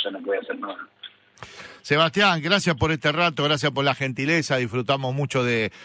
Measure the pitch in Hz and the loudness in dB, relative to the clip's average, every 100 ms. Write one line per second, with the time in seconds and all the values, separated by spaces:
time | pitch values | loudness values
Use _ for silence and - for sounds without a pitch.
0 | 101 95 92 95 - 95 101 - - _ | -4 -4 -4 -4 -4 -10 -10 -12 -16 _
1 | - _ _ - - - - - - 147 | -20 _ _ -20 -20 -18 -20 -14 0 2
2 | 165 196 202 165 156 196 185 135 156 156 | 4 4 4 4 2 2 2 2 2 2
3 | 151 147 175 147 143 143 147 131 139 127 | 0 2 0 2 0 2 0 0 0 0
4 | 135 123 139 165 147 131 120 123 117 135 | -4 -2 0 0 2 0 0 -4 0 0
5 | 131 139 139 131 123 117 107 - | 0 -2 -2 0 0 0 -2 -6